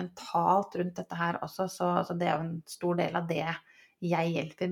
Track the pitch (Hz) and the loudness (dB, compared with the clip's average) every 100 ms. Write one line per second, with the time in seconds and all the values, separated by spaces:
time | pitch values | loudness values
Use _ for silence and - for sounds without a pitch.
0 | 180 - - 175 170 190 196 180 180 175 | -8 -10 -4 2 4 4 2 -2 -4 -4
1 | 175 170 170 165 156 - 185 - 180 175 | -8 -2 -2 -2 -6 -4 -6 -2 2 2
2 | 175 170 175 156 165 165 - - 175 175 | 0 0 2 2 0 -6 -10 -2 0 2
3 | 160 175 170 160 160 165 - - - _ | 2 0 0 0 0 -4 -10 -20 -20 _
4 | 175 170 170 165 156 - 180 | 0 2 2 0 -2 -4 -2